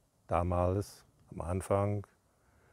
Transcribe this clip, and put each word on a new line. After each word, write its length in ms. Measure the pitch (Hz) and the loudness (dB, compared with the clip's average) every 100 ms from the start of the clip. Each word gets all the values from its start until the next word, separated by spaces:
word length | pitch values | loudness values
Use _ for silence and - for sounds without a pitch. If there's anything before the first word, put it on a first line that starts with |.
| _ _ - | _ _ -2
damals, 760 | 85 87 87 90 98 98 - - _ - | 0 2 2 2 0 -4 -10 -20 _ -16
am 100 | - | -10
Anfang, 640 | 85 92 - 98 101 104 - _ _ _ _ _ _ | -4 -4 0 2 2 -2 -8 _ _ _ _ _ _